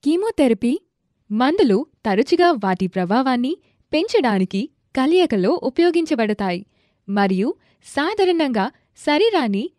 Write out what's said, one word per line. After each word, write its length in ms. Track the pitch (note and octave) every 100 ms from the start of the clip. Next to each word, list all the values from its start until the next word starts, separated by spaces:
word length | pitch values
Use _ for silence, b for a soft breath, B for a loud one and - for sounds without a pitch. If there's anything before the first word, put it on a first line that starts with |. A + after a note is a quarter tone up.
కీమోథెరపీ 760 | C#4+ E4+ G#4+ - C4+ G#3+ A#3+ D#4 _ _ _ _ _
మందులు 540 | G#3+ B3+ F#4 D4+ G3+ D4+ _ A3
తరచుగా 460 | F#3+ C4+ E4+ F4
వాటి 360 | C#4+ G3 F#3 F#3+
ప్రభావాన్ని 720 | F#3+ F3 A3 C4 B3+ B3 F#4+ _ _ _
పెంచడానికి 760 | D4+ G#4 A4+ B3+ G3+ F#3 G3 C4 _ _ -
కలయికలో 640 | C4+ F4+ F4 G#3 F#3 E4+
ఉపయోగించబడతాయి 1000 | - B3+ F4 E4+ E4 C4+ G#3+ G#3 G3 F3+ - _ _ _ -
మరియు 460 | G3+ G3 F#3 A3+ G4+ _ _ -
సాధారణంగా 840 | - D#4 G#4 F#4+ E4+ D4 A3 G3+ _ _ _
శరీరాన్ని 720 | - D4 A4+ G4 B3 G3 D#4+